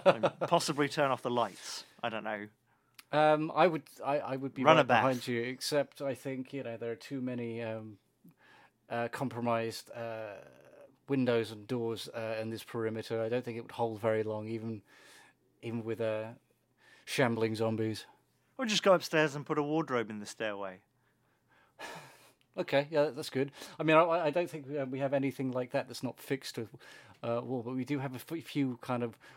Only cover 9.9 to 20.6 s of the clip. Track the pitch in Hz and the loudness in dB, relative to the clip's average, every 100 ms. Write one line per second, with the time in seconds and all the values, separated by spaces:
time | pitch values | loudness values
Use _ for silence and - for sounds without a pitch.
9.9 | 120 117 110 107 95 - 64 - - - | -10 -8 -8 -10 -12 -18 -20 -20 -20 -20
10.9 | _ - 139 123 117 107 107 104 127 113 | _ -2 2 4 4 2 -6 -4 -2 -2
11.9 | 113 - 117 110 110 113 110 - 120 110 | -4 -6 -6 -4 -4 -4 -6 -6 -2 -2
12.9 | 113 - 113 110 123 120 117 113 - 117 | -2 -4 -2 0 -2 -2 -8 -10 -2 -2
13.9 | 107 113 110 107 107 107 113 113 107 _ | 0 2 2 0 -4 -4 -4 -4 -8 _
14.9 | - - - - _ _ _ 117 117 110 | -20 -20 -20 -20 _ _ _ -6 -6 -4
15.9 | 113 113 107 110 123 _ _ _ _ _ | -2 -2 -2 -6 -12 _ _ _ _ _
16.9 | - - - 123 113 113 110 113 107 110 | -20 -6 2 2 4 0 2 0 0 -2
17.9 | 107 - - _ _ _ - 240 196 196 | -4 -10 -20 _ _ _ -6 0 2 6
18.9 | 175 - 160 151 147 143 151 147 156 143 | 6 6 2 2 0 -2 0 2 0 2
19.9 | 123 107 104 104 - 110 101 | 0 0 -6 -10 -4 -4 -4